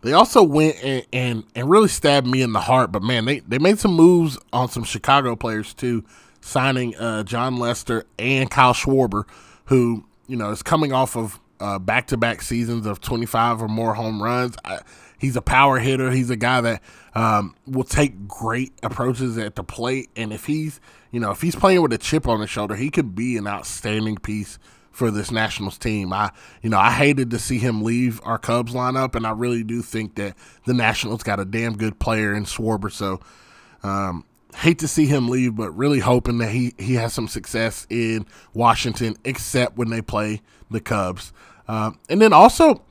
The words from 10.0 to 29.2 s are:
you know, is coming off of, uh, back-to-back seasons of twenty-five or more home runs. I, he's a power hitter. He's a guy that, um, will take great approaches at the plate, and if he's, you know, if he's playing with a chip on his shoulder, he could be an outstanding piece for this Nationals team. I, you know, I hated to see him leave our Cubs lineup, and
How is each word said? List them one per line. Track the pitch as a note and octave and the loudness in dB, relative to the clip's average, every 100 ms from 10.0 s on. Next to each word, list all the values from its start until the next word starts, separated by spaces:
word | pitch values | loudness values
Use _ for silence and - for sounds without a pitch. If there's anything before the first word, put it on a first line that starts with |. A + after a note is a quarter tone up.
| - _ - | -8 _ -10
you | B2+ | -6
know, | G#2 | -4
is | A2 | -6
coming | - E3 D3+ | 0 0 2
off | C3 C3 A#2+ | 0 -2 -2
of, | A2 - _ _ | -8 -10 _ _
uh, | G2+ G2 | -6 -6
back-to-back | F#2 A2+ - B2 A#2 G#2+ | -2 -2 -2 0 0 -2
seasons | - A#2 A#2 A#2 G#2+ | -4 -4 -2 -4 -4
of | G2+ | -6
twenty-five | - B2 A#2 A#2+ A#2 A2+ | -6 -6 -2 0 0 0
or | A2 | -2
more | A2 A2+ | -2 -2
home | A2 A2+ G#2+ | -2 -4 -4
runs. | A2 B2 B2+ A2 | -2 -2 -2 -6
I, | - F#2+ - - - _ | -12 -12 -12 -20 -20 _
he's | C3+ | -4
a | A#2+ | -2
power | - B2+ C#3 B2+ | 2 4 6 4
hitter. | A#2+ C3 C3 | 0 0 0
He's | B2+ B2 | 0 -2
a | A#2+ | -2
guy | A#2+ B2+ | 0 2
that, | A#2 A2 - - - A2+ | 0 -4 -10 -20 -10 -2
um, | A2+ G#2+ G2 _ - | 2 2 -2 _ -8
will | C3 | -6
take | B2+ - D3 F#2+ G2+ | -2 0 0 -2 -16
great | - A2+ A#2 C3 _ | -8 -4 -4 -6 _
approaches | A2+ - B2 B2 C3 A2+ | -8 -2 -2 -2 -4 -4
at | G#2 - | -6 -8
the | |
plate, | F2+ - A#2+ C3+ A#2 | -12 -6 -4 -4 -6
and | - A2+ | -10 -8
if | G#2+ - | -8 -6
he's, | D3+ D#3 - _ - _ | -4 -4 -10 _ -20 _
you | A#2+ | -6
know, | A2 | -4
if | G2 | -2
he's | E3+ E3 | -2 2
playing | F#3+ F#3 | 4 4
with | D#3 | 4
a | A2+ | 0
chip | - D#3 C3+ | -2 -2 0
on | A2 | -2
his | G#2+ | -4
shoulder, | - G#2 G2+ | -6 -6 -4
he | C3+ | -2
could | D#3 B2+ F#2 | -2 -2 -4
be | A#2+ A#2 | -4 -4
an | G2+ | -6
outstanding | G2+ - - A2 G#2+ A2 G#2 | -8 -10 -8 -4 -2 -2 -6
piece | - G#2+ G2+ - _ _ _ | -6 -8 -8 -14 _ _ _
for | - A#2+ | -4 -2
this | G#2 G2+ | -2 -4
Nationals | A#2 A2 - G2 - | -2 -2 -4 -8 -6
team. | A#2 G#2+ F#2 | -4 -4 -2
I, | F#2+ G#2 - - - | -2 -2 -4 -20 -10
you | A2+ | -2
know, | G#2 | 4
I | G#2 | 4
hated | A#2+ C#3+ C#3 B2 | 6 2 2 0
to | A2+ | -4
see | - B2 | -4 -2
him | B2 A2 | -2 -2
leave | A2 A#2 B2+ A2 | -2 0 0 -4
our | - A2+ | -6 -6
Cubs | - A#2+ A#2 | -2 -2 -2
lineup, | B2+ B2 C3 C3 | -4 -2 -2 -2
and | A#2+ | -2